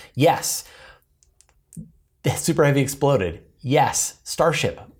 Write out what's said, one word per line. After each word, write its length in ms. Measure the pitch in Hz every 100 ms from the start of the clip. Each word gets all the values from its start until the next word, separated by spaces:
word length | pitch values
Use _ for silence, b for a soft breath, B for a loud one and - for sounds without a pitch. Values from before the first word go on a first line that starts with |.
| B B
Yes, 480 | 151 143 - - - B B B B _ _ _ _ _ _ - - _ _ _
the 80 | -
Super 320 | - - 165
Heavy 180 | 147 139
exploded. 640 | 131 - 139 135 92 82 - _
Yes, 600 | 123 143 127 - - -
Starship 560 | - - 165 147 113 - - -